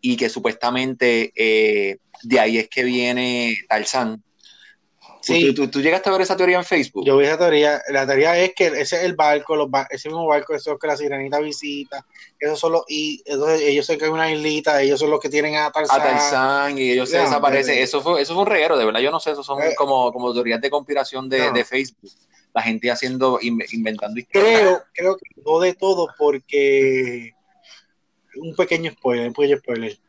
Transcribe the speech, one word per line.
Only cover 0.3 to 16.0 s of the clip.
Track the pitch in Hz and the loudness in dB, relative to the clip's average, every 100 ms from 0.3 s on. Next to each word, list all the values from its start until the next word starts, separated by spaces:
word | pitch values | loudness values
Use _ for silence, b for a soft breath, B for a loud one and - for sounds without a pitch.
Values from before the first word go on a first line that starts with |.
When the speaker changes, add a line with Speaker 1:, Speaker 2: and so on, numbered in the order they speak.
| - 117 113 120 123 131 123 123 117 113 - | -2 -6 -2 -2 -2 -4 0 2 2 0 -2
Speaker 1:
eh, | 113 110 110 107 98 98 _ - | 2 4 4 2 -2 -6 _ -20
de | 117 123 | 0 2
ahí | 110 113 | 4 2
es | 110 | -2
que | - | -2
viene | 123 123 123 123 127 123 120 110 - | -2 0 -2 -2 -2 -2 -2 -4 -2
Tarzán? | 107 104 131 117 110 _ _ b b b b _ _ - - | -2 -2 -2 -4 -6 _ _ b b b b _ _ -20 -16
Speaker 2:
Sí. | - 165 143 | -2 2 2
Speaker 1:
¿Tú, | |
tú, | 131 135 | 2 -2
tú | 139 | 0
llegaste | 143 165 190 | 0 2 0
a | |
ver | 190 | 0
esa | 190 185 | 0 2
teoría | 180 180 | 2 2
en | |
Facebook? | 175 175 127 101 92 | 2 -2 -2 -2 4
Speaker 2:
Yo | 135 | 4
vi | 143 | 4
esa | 156 | 4
teoría. | 175 151 147 147 - | 2 4 4 2 -2
La | 139 139 | -2 0
teoría | 135 156 170 | 2 4 4
es | 185 185 | 0 2
que | 175 | 0
ese | 139 | 0
es | 139 175 | -4 -2
el | 180 160 | -2 0
barco, | 151 147 143 156 | 2 2 0 -2
los | 143 | 0
ba-, | 135 135 | -2 -4
ese | 143 151 | -10 -10
mismo | 160 165 | -6 0
barco, | 147 143 151 | 0 0 -6
esos | 156 147 | -6 -6
que | 156 | -4
la | 143 | -4
sirenita | 147 139 139 143 | -4 -6 -4 -4
visita, | 151 143 147 143 135 139 - B B _ | -4 -8 -10 -10 -10 -14 -16 B B _
esos | 147 151 | -6 -2
son | 165 | 0
los, | 160 - | 0 -2
y | 151 156 135 - | -6 -6 -8 -8
entonces | 143 147 160 | -4 0 2
ellos | 147 143 143 | 2 0 0
se | 156 | -2
caen | 156 | -2
en | 160 | -2
una | 160 | -2
islita, | 156 151 151 151 143 | -2 -2 -2 0 2
ellos | 139 139 | 2 2
son | 151 | 2
los | 151 | 0
que | 151 | 0
tienen | 147 151 151 | -2 -2 -2
a | 151 | -2
Tarzán. | 156 151 | -2 2
Speaker 1:
A | 135 | 2